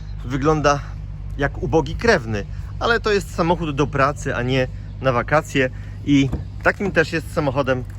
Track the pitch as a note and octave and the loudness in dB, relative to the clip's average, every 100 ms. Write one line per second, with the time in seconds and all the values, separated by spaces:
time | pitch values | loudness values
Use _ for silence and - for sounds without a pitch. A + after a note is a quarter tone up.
0 | - - A#2 C3+ D3 D#3 C#3+ C#3+ - - | -8 -8 -4 0 2 4 4 2 -2 -10
1 | - - - - C#3 - E3 D#3+ C#3+ E3 | -10 -10 -8 -2 -2 -2 0 2 2 0
2 | A#3 F#3 A2+ G#2 G2 - - - A3+ A#3 | 2 2 2 -4 -4 -8 -8 -2 0 2
3 | A3 G3+ D#3+ - E3+ F3 D#3+ C#3 C#3+ C#3 | 2 0 0 0 0 0 0 0 0 2
4 | C3+ C#3+ C#3+ A#2 B2 C3 B2+ - - - | 2 0 -4 -2 0 2 0 -4 -10 -2
5 | C3 A#2+ A#2 D3+ D3+ C#3+ B2+ - - - | 0 2 2 2 2 0 0 -2 -10 -6
6 | - C#3+ C3+ - - - - - G3 D#3+ | 2 4 4 0 -6 -2 0 2 2 2
7 | D3+ E3 - E3+ C#3+ C#3 C3 B2+ A#2 | 2 0 -4 -2 0 2 0 0 -4